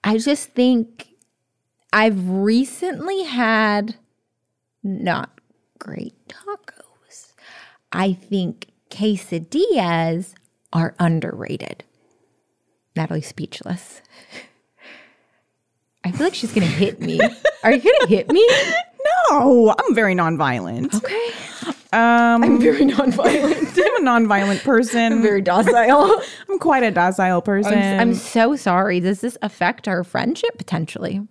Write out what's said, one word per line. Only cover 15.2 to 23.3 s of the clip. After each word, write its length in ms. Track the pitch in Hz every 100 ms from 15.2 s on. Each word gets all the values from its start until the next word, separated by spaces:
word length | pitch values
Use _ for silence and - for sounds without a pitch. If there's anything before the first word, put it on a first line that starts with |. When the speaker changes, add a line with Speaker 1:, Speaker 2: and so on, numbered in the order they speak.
| _ _ _ _ _ _ _ _
Speaker 1:
I 80 | 180
feel 140 | 180 320
like 80 |
she's 180 | - 226
gonna 140 | 220 170
hit 340 | 147 196 -
me. 200 | 165 - 226 -
Speaker 2:
<laughs> 220 | 605 -
Speaker 1:
Are 80 | -
you 80 | 277
gonna 280 | 302 571 494
hit 200 | 196 -
me? 140 | 349 466 539 571 659 698 _ 571 719 640
Speaker 2:
No, 440 | 285 262 247 220 -
I'm 160 | 494
very 220 | 233 214 180
nonviolent. 800 | 165 165 147 123 90 117 277 208
Speaker 1:
Okay. 800 | 523 415 466 466 - - - - _
Speaker 2:
Um, 480 | 220 233 233 233 233
Speaker 1:
I'm 160 | 233 -
very 240 | 339 - 285
nonviolent. 920 | - 262 196 587